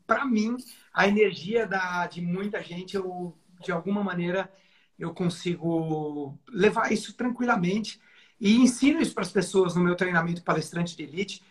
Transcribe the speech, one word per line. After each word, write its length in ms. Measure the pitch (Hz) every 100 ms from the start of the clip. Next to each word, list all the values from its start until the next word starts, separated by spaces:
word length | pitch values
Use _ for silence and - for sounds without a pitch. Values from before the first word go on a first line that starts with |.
| -
pra 180 | 226 269
mim, 300 | 220 214 254 - - _
a 140 | - 196
energia 600 | 208 208 170 165 233 208
da, 400 | 190 180 180 175
de 140 | 175
muita 420 | 175 180 208 202
gente, 320 | 151 170 185 196
eu, 420 | 185 180 180 - _ _
de 120 | -
alguma 300 | 175 175 202
maneira, 480 | 202 180 175 185 190 - _ _ _ -
eu 160 | 165
consigo 1200 | 165 180 175 180 170 165 165 160 156 151 147 139 143 -
levar 420 | 226 208 226 226
isso 220 | 220 - -
tranquilamente 880 | 247 240 247 214 175 202 214 - _ _ _ _
e 160 | 202 226
ensino 420 | 254 - 277 320
isso 120 | 269
pras 180 | - 196
pessoas 440 | 208 180 196 180 175
no 80 |
meu 120 | 175 175
treinamento 460 | 185 175 165 170
palestrante 540 | - 160 - 170 170 -
de 80 |
elite. 400 | 147 151 208 - -